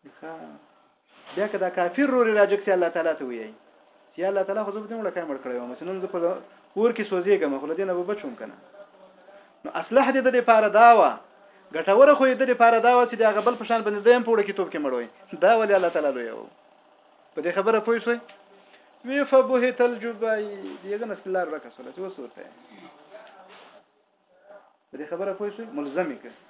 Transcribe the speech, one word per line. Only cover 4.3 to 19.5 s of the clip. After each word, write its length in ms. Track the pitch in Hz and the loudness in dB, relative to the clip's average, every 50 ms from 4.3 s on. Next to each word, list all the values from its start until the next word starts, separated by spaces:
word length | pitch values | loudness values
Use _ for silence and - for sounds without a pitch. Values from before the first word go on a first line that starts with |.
| 196 196 | -2 -2
تعالی 200 | 190 190 196 220 214 | -4 -4 -4 -6 -6
خو 60 | 202 | -6
زه 100 | 196 214 | -8 -10
به 80 | 214 202 | -12 -10
دې 80 | 226 226 | -10 -8
مړه 120 | 214 185 170 | -8 -6 -6
کای 100 | 180 170 156 | -6 -8 -8
مړ 100 | 139 131 - | -10 -10 -8
کړی 120 | 131 123 | -8 -8
وم، 180 | 123 123 123 123 - | -8 -8 -10 -12 -12
چې 40 | |
نن 180 | 156 175 190 190 | -10 -10 -8 -8
زه 60 | 185 | -8
په 120 | 185 190 175 170 175 185 - - - _ _ _ _ _ | -8 -6 -4 -4 -4 -4 -6 -12 -20 _ _ _ _ _
اور 160 | 190 220 240 | 0 0 0
کې 120 | 233 226 208 - | 0 -2 -6 -4
سوځېږم، 480 | 190 180 175 202 202 185 165 143 135 135 | -4 -2 2 2 2 2 2 -2 -4 -6
خو 60 | 143 | -6
له 80 | 151 160 | -6 -6
دې 100 | 175 196 190 | -6 -4 -4
نه 40 | 180 | -4
به 80 | 180 175 190 | -4 -4 -6
بچ 140 | 208 208 - | -8 -8 -10
وم 120 | 135 117 - | -14 -14 -14
که 60 | 110 | -16
نه؟ 100 | 110 - - - - _ - - _ _ _ - _ _ _ _ - - - _ _ _ _ - | -16 -16 -20 -20 -20 _ -20 -20 _ _ _ -20 _ _ _ _ -20 -20 -20 _ _ _ _ -16
نو 60 | 294 - 160 | -10 -10 -10
اصلح 260 | 170 - 220 269 269 262 | -8 2 2 2 2 4
دې 80 | 262 262 233 | 0 0 0
د 20 | 254 247 | 2 0
دې 80 | 247 240 240 | 2 4 4
پاره 180 | 226 220 214 208 | 4 4 4 4
دا 200 | 180 214 233 240 233 214 | 6 8 10 10 10 8
وه، 120 | 170 135 113 - - _ _ _ _ _ _ _ _ - - | 6 4 2 -4 -14 _ _ _ _ _ _ _ _ -10 -8
ګټوره 400 | 160 160 190 196 226 277 285 285 - | -6 0 2 6 8 8 8 8 6
خو 60 | 269 | 4
یې 80 | 262 247 - | 2 2 2
د 60 | 262 254 | 0 0
دې 60 | 247 233 | 2 4
پاره 160 | 233 233 233 226 226 | 6 6 6 6 4
دا 60 | 240 247 | 4 4
وه 80 | 247 247 233 | 4 2 2
چې 60 | 233 214 | 0 2
د 40 | |
هغه 180 | 226 214 208 214 208 | 2 2 2 2 0
بل 80 | 240 247 240 | -2 -2 -2
په 40 | 220 | -4
شان 160 | - 233 226 | -4 -4 -2
باندې 220 | 214 214 208 208 202 | -2 -4 -4 2 4
دویم 180 | 233 240 247 | 4 4 4
په 80 | 220 226 | 4 0
وړه 120 | 233 214 202 | 0 0 0
کې 80 | 196 196 | -2 -4
توپ 120 | 196 185 - | -6 -6 -6
کې 60 | - 160 147 | -6 -6 -4
مړ 80 | 139 | -4
وای. 160 | 127 120 120 113 _ _ - _ - - 165 | -4 -4 -6 -8 _ _ -20 _ -4 2 4
دا 80 | 196 233 226 | 4 4 4
ولې 160 | 220 202 202 | 4 2 2
الله 160 | 190 180 170 170 | 2 2 0 0
تعالی 140 | 165 151 143 131 | 0 -2 -2 -2
لوی 140 | 123 117 113 | -4 -8 -10
و؟ 160 | 113 113 110 - _ _ _ _ _ _ _ _ _ _ _ _ _ _ _ _ _ | -12 -14 -16 -20 _ _ _ _ _ _ _ _ _ _ _ _ _ _ _ _ _
په 60 | 160 | -6
دې 80 | 147 175 170 190 | -6 -4 -2 0
خبره 220 | 190 220 220 214 | 0 2 0 0
پوه 180 | 214 226 233 226 | 0 0 -2 -2
شوئ؟ 200 | 220 240 240 233 - - - _ _ _ _ _ _ _ _ _ _ _ _ _ - | 0 -4 -4 -4 -8 -20 -20 _ _ _ _ _ _ _ _ _ _ _ _ _ -12
وی 200 | 240 269 285 277 | -6 -4 -4 0
فبهت 560 | 277 269 262 247 214 | 4 4 4 4 4